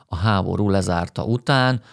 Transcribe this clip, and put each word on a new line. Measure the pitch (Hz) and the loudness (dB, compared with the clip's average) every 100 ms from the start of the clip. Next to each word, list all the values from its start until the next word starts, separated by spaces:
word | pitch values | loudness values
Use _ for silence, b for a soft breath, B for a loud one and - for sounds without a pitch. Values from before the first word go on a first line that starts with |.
| _ | _
a | 82 | -4
háború | 104 101 90 92 104 | 0 0 0 -2 0
lezárta | 98 90 87 87 - | 2 0 -2 -2 -6
után, | - 123 - 139 127 127 B | -4 -2 0 2 2 0 B